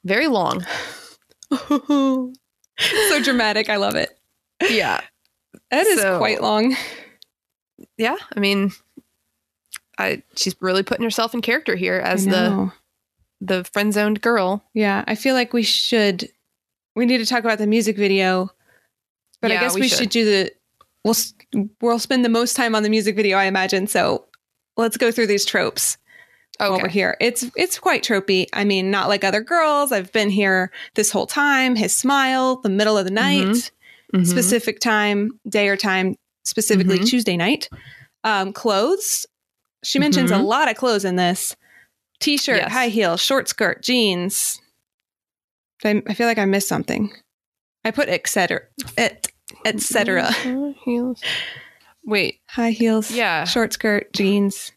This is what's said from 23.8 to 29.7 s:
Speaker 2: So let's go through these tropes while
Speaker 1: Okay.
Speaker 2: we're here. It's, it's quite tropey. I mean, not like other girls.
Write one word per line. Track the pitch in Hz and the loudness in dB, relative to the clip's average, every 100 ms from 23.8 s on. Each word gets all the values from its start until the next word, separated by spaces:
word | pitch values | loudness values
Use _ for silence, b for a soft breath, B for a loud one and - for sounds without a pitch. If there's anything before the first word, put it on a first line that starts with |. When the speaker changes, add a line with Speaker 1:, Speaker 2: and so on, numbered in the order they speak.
| 202 | 0
Speaker 2:
So | 185 170 - _ _ _ _ _ - | 0 0 -2 _ _ _ _ _ -2
let's | 226 226 | -2 2
go | 233 | 0
through | 226 220 | 2 0
these | 202 - | 0 0
tropes | 202 - - - - b b b b b - | 0 -2 -2 -4 -4 b b b b b -4
while | 202 | -2
Speaker 1:
Okay. | 185 | 0
Speaker 2:
we're | 185 | 0
here. | 190 185 - | 0 -2 0
It's, | 240 240 247 | -2 -2 -8
it's | - 359 - | -4 -4 -2
quite | 370 294 | 0 0
tropey. | - 202 196 185 - | 0 -2 2 0 0
I | - | 0
mean, | 208 190 190 | 0 2 0
not | 202 185 | 0 0
like | 202 | 0
other | 196 202 | 0 -2
girls. | 233 339 311 | 0 2 2